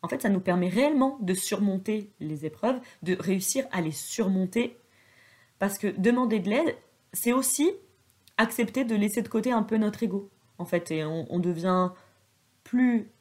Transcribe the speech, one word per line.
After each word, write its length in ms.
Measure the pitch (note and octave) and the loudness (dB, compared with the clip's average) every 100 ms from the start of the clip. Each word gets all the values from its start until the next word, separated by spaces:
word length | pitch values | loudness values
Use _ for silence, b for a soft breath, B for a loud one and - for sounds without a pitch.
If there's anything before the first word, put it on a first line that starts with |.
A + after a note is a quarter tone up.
En 60 | E3+ | -6
fait, 140 | C4+ | -2
ça 60 | A3 | 0
nous 120 | G3 | 2
permet 280 | F#3 F3+ F3+ | 2 0 2
réellement 500 | F#3 C#4+ D4 C4+ C#4 | 2 2 4 2 0
de 140 | F#3+ | -2
surmonter 760 | F#3 - G3 G3+ F#3+ F#3+ G#3+ G3+ _ | -2 -2 0 0 0 -2 -4 -6 _
les 240 | D3+ D3+ | -8 -6
épreuves, 360 | D3+ D3+ A3+ B3+ B B | -8 -2 -2 -2 B B
de 140 | D#3+ F3+ | -4 -2
réussir 480 | E3 F#3+ F#3 C4+ C4 | 0 0 0 -2 -2
à 80 | F#3+ | -2
les 120 | D#3+ | -4
surmonter, 840 | D#3 - - G3 F#3+ F#3 A#3 A#3+ - b b b b b b b _ | -4 -10 -2 0 2 0 0 -2 -6 b b b b b b b _
parce 200 | G3 G3 | -4 -2
que 80 | G3+ | -4
demander 540 | - F#3+ A#3+ B3+ A3 | 2 2 4 2 0
de 100 | F3+ | 2
l'aide, 260 | A3+ E4 - _ _ _ | 2 0 -2 _ _ _
c'est 200 | - A#3 | -2 0
aussi 380 | B3 C4 - D#4 G4+ - _ _ _ _ - | 2 0 2 2 0 -12 _ _ _ _ 0
accepter 480 | A3+ - A#3 B3+ | 0 2 -2 0
de 100 | B3 | 0
laisser 280 | A3 G3+ G#3 | 2 2 0
de 60 | - | -2
côté 220 | A3+ A#3 | -2 0
un 120 | A#3 | 0
peu 140 | G#3 A3 | 2 2
notre 260 | G#3 G#3 | 0 0
ego, 280 | A3+ G3 G3 _ _ _ | -4 -4 -8 _ _ _
en 60 | |
fait, 260 | F3+ F3 E3+ | -2 -2 0
et 140 | D#3+ | -4
on, 220 | D#3 E3 - | -2 -4 -4
on 60 | F3 | -2
devient 520 | F3 E3 F3+ F#3 F#3 F#3 B B _ _ _ _ | 0 0 0 2 0 -4 B B _ _ _ _
plus 440 | - B3 B3+ A#3 - _ | -2 2 4 4 -2 _